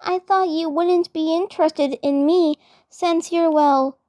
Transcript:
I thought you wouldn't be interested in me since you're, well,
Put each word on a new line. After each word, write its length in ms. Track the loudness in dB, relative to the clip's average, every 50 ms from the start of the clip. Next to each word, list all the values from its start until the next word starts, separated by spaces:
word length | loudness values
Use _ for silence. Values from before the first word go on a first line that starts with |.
I 180 | -6 -6 -6 -4
thought 280 | -2 -2 0 0 0 0
you 200 | -2 -2 -4 -4
wouldn't 440 | -2 -2 0 2 2 0 0 -2
be 220 | -4 -4 -2 -2 -2
interested 640 | -2 -2 -4 -2 0 0 0 0 0 -2 -2 -2 -4
in 220 | -4 -2 0 0 2
me 300 | 2 2 2 2 2 0 -4 _ _ _ _ _ _
since 440 | -10 -6 -2 -2 0 -2 -2 -2
you're, 180 | -2 0 0 2
well, 480 | 2 2 2 4 2 2 0 -2 -4 _ _